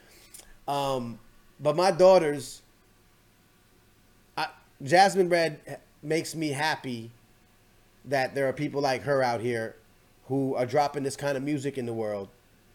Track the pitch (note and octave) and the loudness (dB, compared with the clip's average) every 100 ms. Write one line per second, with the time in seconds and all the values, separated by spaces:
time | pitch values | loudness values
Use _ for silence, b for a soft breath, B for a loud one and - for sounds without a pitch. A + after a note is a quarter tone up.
0 | B B B B B B - C#3+ C#3 C3 | B B B B B B -6 -4 -2 -2
1 | A#2+ A2 - - - - C#3+ D3+ F#3 E3 | -4 -12 -18 -20 -20 -6 -2 2 2 6
2 | F#3 F#3 D#3 D3 A#2+ - - _ _ _ | 8 8 6 -4 -8 -16 -20 _ _ _
3 | _ _ _ _ _ _ _ _ _ _ | _ _ _ _ _ _ _ _ _ _
4 | _ _ _ - D#3 - - - C#3 E3+ | _ _ _ -8 -8 -10 -20 -14 2 6
5 | G3 F3+ F3+ F3 E3 D3 - C#3 - _ | 6 4 2 2 0 -4 -14 -18 -18 _
6 | D3 D#3+ D3+ D#3+ D#3 C3+ D#3 C#3+ C3+ A#2+ | -4 -2 -2 -4 -4 -2 -2 -2 -6 -8
7 | A2+ - _ _ _ _ _ _ _ _ | -10 -18 _ _ _ _ _ _ _ _
8 | B2+ C3+ B2+ C#3 C3+ C3 D3 C#3 C#3 B2+ | -4 -2 0 0 -2 -2 -4 -2 0 0
9 | C#3 C#3 B2+ A#2 A#2 A#2 A2+ - - _ | 0 2 2 0 -2 -2 -6 -10 -20 _
10 | _ _ - C#3 C3+ A#2+ B2 C#3+ C#3+ D3 | _ _ -6 -2 -2 -2 0 0 0 -2
11 | C3+ - C#3+ C#3 C#3 D3 C#3 C3+ A#2+ A2+ | -6 -4 -4 -4 -4 -4 -4 -6 -6 -4
12 | G#2+ G#2 G2 - _ _ _ | -4 -6 -8 -16 _ _ _